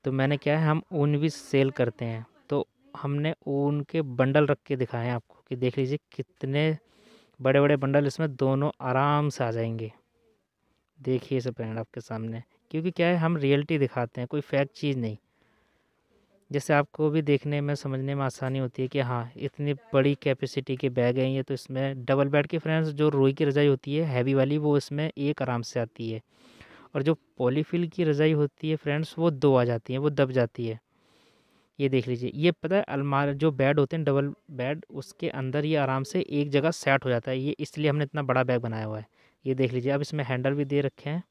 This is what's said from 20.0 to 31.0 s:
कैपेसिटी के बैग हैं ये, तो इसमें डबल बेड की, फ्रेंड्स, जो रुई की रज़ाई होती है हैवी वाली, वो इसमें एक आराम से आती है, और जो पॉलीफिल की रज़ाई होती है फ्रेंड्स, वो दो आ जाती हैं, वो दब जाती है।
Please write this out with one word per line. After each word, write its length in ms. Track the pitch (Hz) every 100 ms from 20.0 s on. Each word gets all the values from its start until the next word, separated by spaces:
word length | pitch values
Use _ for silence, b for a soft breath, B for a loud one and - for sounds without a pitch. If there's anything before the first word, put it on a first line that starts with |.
| 139
कैपेसिटी 640 | 143 143 131 135 - 135 127
के 120 | 135
बैग 280 | 123 123 127
हैं 100 | 131
ये, 140 | 135
तो 120 | 131
इसमें 500 | 135 - 131 135 135
डबल 240 | 120 135 139
बेड 180 | 147 147
की, 120 | 165
फ्रेंड्स, 300 | 160 160 156
जो 180 | 143 151
रुई 240 | 143 135
की 120 | 139
रज़ाई 220 | 151 139 147
होती 300 | 135 - 147
है 80 | 165
हैवी 280 | 127 127
वाली, 240 | 135 135 151
वो 180 | 151 143
इसमें 340 | - 143 156
एक 320 | - 143 147
आराम 200 | 131 120
से 180 | 113 127
आती 300 | 113 - 113
है, 120 | 110 _ B B B B B B
और 80 | 143
जो 120 | 139 160 _ -
पॉलीफिल 480 | 123 139 151 170 170
की 160 | -
रज़ाई 280 | 160 143 156
होती 380 | 151 147 _ 156
है 60 | 156
फ्रेंड्स, 380 | 147 147 156 -
वो 120 | 170
दो 240 | 139 143
आ 100 | 131
जाती 280 | 123 117 -
हैं, 80 | 131
वो 100 | 147
दब 200 | 143 135
जाती 360 | 131 117 - 113
है। 120 | 110 _ b